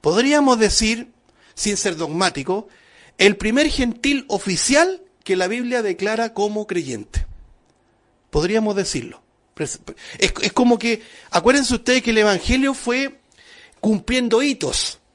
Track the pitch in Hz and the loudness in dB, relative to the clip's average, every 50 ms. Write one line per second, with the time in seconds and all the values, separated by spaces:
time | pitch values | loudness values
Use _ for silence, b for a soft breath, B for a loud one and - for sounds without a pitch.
0 | - 147 170 214 247 277 294 302 285 269 254 226 220 196 - - 220 214 233 233 | 0 2 2 2 2 4 4 4 4 4 4 4 2 2 2 2 0 0 -2 -2
1 | 247 - _ _ _ b b b b b b - - 214 202 - - 202 175 156 | -6 -16 _ _ _ b b b b b b -6 -4 -4 -2 -2 -2 -4 -4 -4
2 | 170 147 156 170 190 180 - 143 135 180 185 208 220 b b b b b b b | -6 -4 -2 0 -2 -2 -2 -4 -4 -4 -4 -4 -6 b b b b b b b
3 | b b b - 185 202 202 202 208 214 226 277 311 302 - - 254 240 226 - | b b b 2 4 4 4 2 -2 0 2 2 2 2 0 0 -2 -2 -2 -2
4 | - 277 285 269 - - 208 196 - 196 180 - - - 269 294 339 370 381 349 | -2 -2 -2 -2 -4 -4 -4 -4 -2 -4 -4 -2 0 2 4 4 4 2 0 -6
5 | - _ _ _ _ - 190 185 185 180 220 247 247 240 254 247 220 202 180 - | -12 _ _ _ _ -2 0 0 0 0 -2 -4 -2 -2 -2 -2 0 -2 -2 -2
6 | 185 208 220 226 233 226 226 196 202 208 208 214 208 - 196 175 156 131 123 104 | -2 -2 0 -2 -2 -4 -2 -2 -2 -2 -2 -4 -6 -4 -4 -6 -4 -6 -8 -10
7 | 101 _ - - - - - - - _ - _ _ _ _ _ _ _ _ _ | -10 _ -4 -4 -4 -4 -8 -18 -20 _ -20 _ _ _ _ _ _ _ _ _
8 | _ _ _ _ _ _ - 151 156 185 214 226 220 214 202 196 185 - - 143 | _ _ _ _ _ _ -2 0 0 2 0 0 0 0 -2 -2 -4 -4 -6 -8
9 | - - - - _ _ _ _ _ _ _ - 156 - - - _ - - B | -8 -10 -16 -20 _ _ _ _ _ _ _ -8 -8 -8 -8 -12 _ -20 -20 B
10 | B B B B 185 185 - - - - - - 247 240 240 220 - 233 226 220 | B B B B 0 0 0 -2 -4 -2 2 4 4 4 4 2 2 -2 -2 -2
11 | B B B B B B - 180 175 233 269 285 262 220 247 220 - - 247 262 | B B B B B B -2 2 4 4 4 4 2 0 -2 -2 0 2 0 2
12 | - 233 220 220 214 208 196 175 - - 240 262 269 277 269 - - 240 240 254 | 2 2 2 4 4 4 2 0 0 0 0 2 2 0 -2 -2 -4 -2 -2 -2
13 | 277 277 - _ _ _ B B B B B B B B B B - 208 220 190 | -2 -4 -8 _ _ _ B B B B B B B B B B 0 0 0 0
14 | - - 247 254 247 233 226 233 277 294 262 - - 131 - - - - - _ | 0 -2 0 0 2 2 2 2 2 2 -2 -2 -4 -4 -2 -4 -4 -6 -8 _
15 | _ _ | _ _